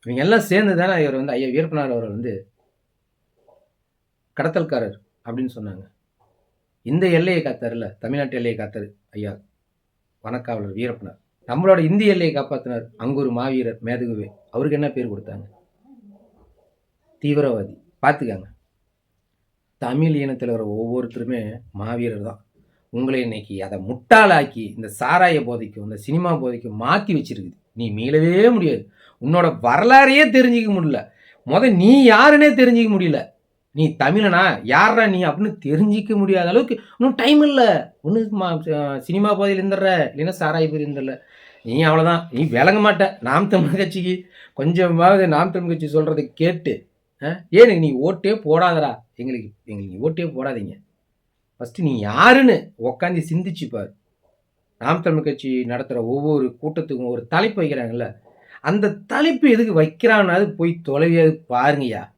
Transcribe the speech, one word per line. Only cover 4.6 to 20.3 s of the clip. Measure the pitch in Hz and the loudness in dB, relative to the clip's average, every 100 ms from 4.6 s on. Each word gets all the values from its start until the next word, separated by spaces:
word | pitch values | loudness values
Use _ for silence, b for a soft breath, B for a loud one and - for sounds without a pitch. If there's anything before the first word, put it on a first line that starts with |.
| 160 131 107 104 _ _ - | -4 -4 -6 -10 _ _ -14
அப்படின்னு | 117 127 120 | -8 -8 -10
சொன்னாங்க. | 107 92 95 _ _ _ _ _ _ _ _ _ | -14 -14 -20 _ _ _ _ _ _ _ _ _
இந்த | 117 156 185 | -4 -2 2
எல்லையை | 165 180 175 | 2 0 -2
காத்தாருல, | 143 120 117 117 107 - | -4 -8 -8 -8 -12 -12
தமிழ்நாட்டு | 113 139 135 127 | -8 -6 -6 -6
எல்லையை | 120 110 104 | -6 -6 -10
காத்தாரு | 110 104 _ _ | -10 -14 _ _
ஐயா | 104 104 95 _ _ _ _ _ _ _ _ | -12 -12 -12 _ _ _ _ _ _ _ _
வனக்காவலர் | 110 123 120 113 101 | -12 -12 -8 -10 -8
வீரப்பனார். | 98 120 117 98 - _ _ - | -8 -8 -10 -16 -20 _ _ -8
நம்மளோட | 127 185 185 | -2 4 4
இந்திய | 160 202 208 | 4 2 2
எல்லையை | 185 165 147 | 2 0 -2
காப்பாத்தினார் | 139 131 123 120 113 _ | -6 -8 -8 -10 -12 _
அங்க | 113 135 | -6 -4
ஒரு | 135 | -4
மாவீரர் | 120 131 131 117 - | -4 -4 -4 -6 -8
மேதகுவே. | 113 120 120 110 101 _ _ | -8 -6 -6 -8 -12 _ _
அவருக்கு | 117 143 147 | -6 -4 -4
என்ன | 147 | -4
பேர் | - 123 | -6 -8
கொடுத்தாங்க? | 98 104 104 101 _ _ _ 254 254 208 202 233 _ _ _ _ _ _ _ _ _ | -10 -14 -18 -20 _ _ _ _ -20 -20 -20 _ _ _ _ _ _ _ _ _ _
தீவிரவாதி. | 147 147 139 113 101 - _ _ | -2 0 0 -2 -6 -14 _ _
பார்த்துக்கங்க, | 135 143 120 95 98 _ _ _ _ _ _ _ _ _ _ _ _ _ | -2 0 -4 -8 -14 _ _ _ _ _ _ _ _ _ _ _ _ _
தமிழ் | 123 135 160 147 | -6 0 0 0
இனத்துல | 139 | -4